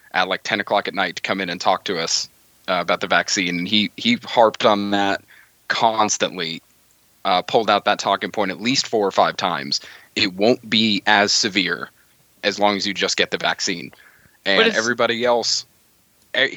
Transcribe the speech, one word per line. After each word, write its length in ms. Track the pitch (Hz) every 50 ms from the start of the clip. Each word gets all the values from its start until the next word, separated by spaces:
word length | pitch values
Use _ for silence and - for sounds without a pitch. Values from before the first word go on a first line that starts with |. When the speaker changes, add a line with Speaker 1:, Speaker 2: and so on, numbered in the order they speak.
| _ - -
Speaker 1:
at, 160 | - 92 92
like, 140 | 95 - -
ten 180 | - 113 104
o'clock 280 | 104 - 107 101 - 98
at 60 | 90
night 220 | 98 95 90 82
to 60 | - -
come 180 | - 104 95
in 80 | 95 87
and 120 | 87 92
talk 240 | - 107 92 90 -
to 140 | - 95 82
us, 300 | 82 - - - - - _ _ _ _ _ _ _ -
uh, 100 | 92 87
about 200 | 87 92 98 -
the 60 | 104
vaccine. 520 | 90 92 87 87 - - 104 90 87 87 87
And 80 | 87 101
he, 220 | 107 107 104 - -
he 220 | - - 117 120 113 -
harped 420 | - - 127 113 107 - - -
on 240 | 113 104 101 101 101
that 320 | 101 101 101 98 95 - - _ - - - _ _ _ _ -
constantly, 920 | - - 120 113 110 110 107 104 - - 104 85 - 92 87 82 80 73 - _ _ _ _ _ _ _ _ _ _ _ -
uh, 160 | 98 92 90 -
pulled 280 | - - 123 107 104
out 140 | 104 98 -
that 120 | 107 101 -
talking 320 | - 107 98 95 110 92
point 200 | - 110 101 95
at 100 | 90 82
least 260 | 107 120 135 135 -
four 200 | - - 110 101
or 60 | 95 -
five 240 | 107 92 82 82 -
times. 420 | 101 90 85 73 69 69 71 - - - - - - _ _
It 180 | 104 104 98 90
won't 340 | 95 101 117 123 123 120 110
be 340 | 113 107 110 110 104 95 -
as 260 | 104 104 101 104 101 -
severe 560 | - - 107 90 101 90 87 87 62 65 - - _ _ _ _ _ _ _ _ _ -
as 140 | 104 98 98
long 180 | 101 104 101
as 100 | 98 95
you 60 | 104 95
just 240 | 90 98 90 -
get 140 | - 90 -
the 80 | - 85
vaccine. 520 | 85 85 85 - - 101 90 85 67 - - - - - _ _ _ _ _ _ _
And 140 | 98 98 202
Speaker 2:
But 80 | 226
it's 100 | 226 104
Speaker 1:
everybody 480 | 107 110 117 120 117 120 113 117 113 120
else, 400 | 123 120 117 107 - - - - - _ _ _ _ _ _ _ _ _ _ _ _ -
e-, 100 | 123 131 - -